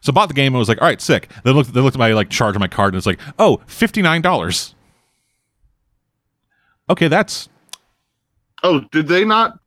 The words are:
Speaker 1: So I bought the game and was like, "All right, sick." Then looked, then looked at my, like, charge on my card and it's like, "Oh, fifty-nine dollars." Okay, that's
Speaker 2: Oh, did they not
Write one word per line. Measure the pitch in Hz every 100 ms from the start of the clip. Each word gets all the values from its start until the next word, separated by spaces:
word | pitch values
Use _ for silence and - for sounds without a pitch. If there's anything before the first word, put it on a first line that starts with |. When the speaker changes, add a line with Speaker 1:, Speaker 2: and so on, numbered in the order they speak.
Speaker 1:
So | -
I |
bought | 139 202
the |
game | 139 135
and | 127
was | 110
like, | 110
"All | 170
right, | 117
sick." | - 113 - -
Then | 123 139
looked, | 127
then | 123
looked | 135 131
at |
my, | 113
like, | 110 101
charge | - 110 101
on |
my | 95
card | - 98
and | 92
it's | 98
like, | 90 - -
"Oh, | 208 110 -
fifty-nine | - 226 220 175 165
dollars." | 175 151 85 - - - _ _ _ _ _ _ _ _ _ _ _ _ _ _ _ _ _ _ _ _ -
Okay, | 156 165
that's | 175 - - - _ _ - _ _ _ _ _ _ _ -
Speaker 2:
Oh, | 180 151 110
did | 156 151
they | 180 208
not | 220 226 -